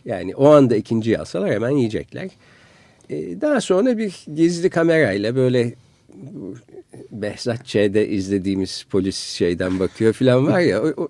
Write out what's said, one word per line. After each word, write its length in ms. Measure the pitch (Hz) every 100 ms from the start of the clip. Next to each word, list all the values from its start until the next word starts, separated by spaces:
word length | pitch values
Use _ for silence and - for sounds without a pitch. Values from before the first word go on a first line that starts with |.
| 127
Yani 300 | 95 90 110
o 120 | 143
anda 280 | 147 127 110
ikinciyi 440 | - 113 113 82
alsalar 320 | 80 175 196
hemen 180 | 104 120
yiyecekler. 600 | 143 113 95 - 62 185 _ _ _ _ _ _ _ -
E, 300 | 147 - 185
daha 200 | 302 269
sonra 360 | - 185 254 220
bir 280 | 214 - - 151
gizli 340 | 165 170 175
kamerayla 640 | 165 165 160 120 101 107 131
böyle 380 | 127 123 117 - _ _ _
bu 420 | - 143 156 95 120 _ - - - -
Behzat 540 | 104 104 - 123 117 -
Ç'de 420 | 107 104 104 107
izlediğimiz 800 | 98 95 101 95 95 95 - -
polis 280 | 98 95 -
şeyden 600 | - - 90 87 92 92
bakıyor 340 | 92 - 113
falan 340 | 107 131 127 151
var 120 | 196
ya, 240 | 151 95
o, 40 | 156
o, 60 | -